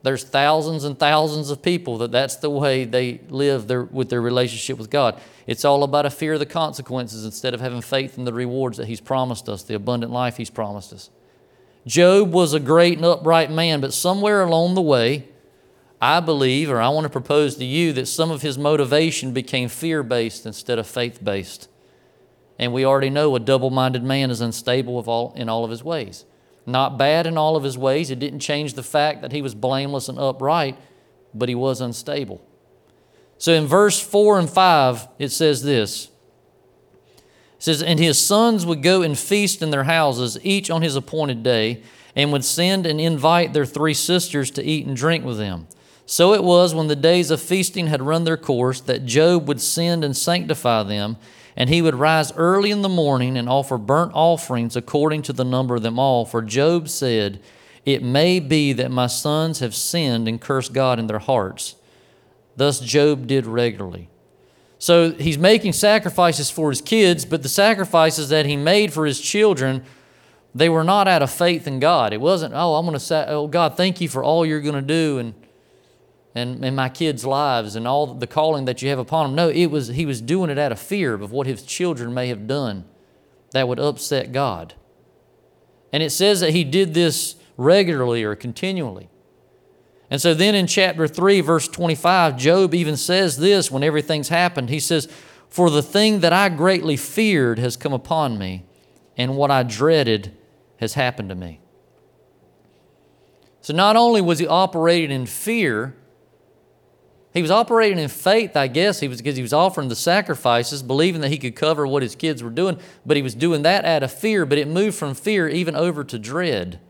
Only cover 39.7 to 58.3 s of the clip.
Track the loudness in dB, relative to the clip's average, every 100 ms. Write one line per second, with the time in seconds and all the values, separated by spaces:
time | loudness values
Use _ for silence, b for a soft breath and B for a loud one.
39.7 | 0 2 2 2 0 -4 -4 -2 -2 0
40.7 | -2 0 -2 -4 -4 -2 -2 2 2 2
41.7 | -4 B B B -2 0 0 -2 0 0
42.7 | 0 0 0 0 2 4 4 2 0 -2
43.7 | -2 -2 0 0 0 0 -4 -4 -4 -4
44.7 | -4 -4 -2 0 0 -4 -6 -6 -8 -12
45.7 | b b b -6 4 4 6 6 6 4
46.7 | 2 -2 2 4 2 2 -2 0 -2 0
47.7 | -2 -2 -2 0 0 0 -2 -2 0 0
48.7 | -2 -4 -4 0 4 4 4 0 -4 -4
49.7 | -2 -2 0 -2 -2 -2 -2 -2 -2 0
50.7 | 0 0 -4 -4 -8 B B B -4 0
51.7 | 2 2 2 2 2 0 0 2 4 2
52.7 | 0 0 0 2 2 0 -2 0 -2 0
53.7 | -6 0 2 2 2 2 2 -2 -4 -2
54.7 | -4 -4 0 0 -2 -6 -4 -2 0 0
55.7 | -2 -2 0 2 2 0 -4 -2 2 2
56.7 | 2 -2 -4 0 0 -2 -6 B B B
57.7 | B -2 -2 0 2 4